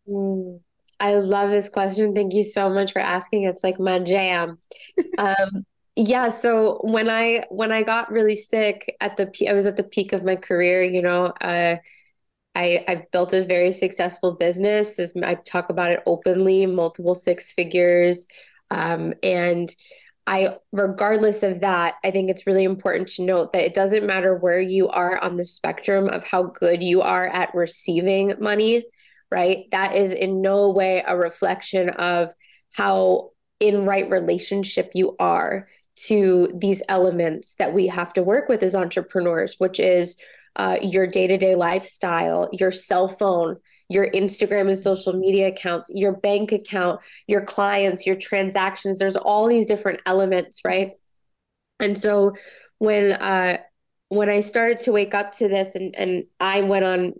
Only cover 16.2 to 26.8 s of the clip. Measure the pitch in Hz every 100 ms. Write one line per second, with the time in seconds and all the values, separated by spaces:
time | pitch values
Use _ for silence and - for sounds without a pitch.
16.2 | 185 180 190 190 190 180 165 190 175 180
17.2 | - 175 - - 170 180 175 175 175 175
18.2 | - - - _ _ - 165 165 165 -
19.2 | - 180 175 170 170 - - - _ _
20.2 | - 190 190 - _ 196 196 190 208 214
21.2 | 214 208 196 175 196 180 170 - 190 190
22.2 | 190 190 - 196 190 190 190 175 190 -
23.2 | 180 180 - 185 170 190 196 214 208 190
24.2 | 185 180 175 175 185 190 185 - 180 180
25.2 | 185 175 175 - - - - 196 196 175
26.2 | - 185 180 - 175 175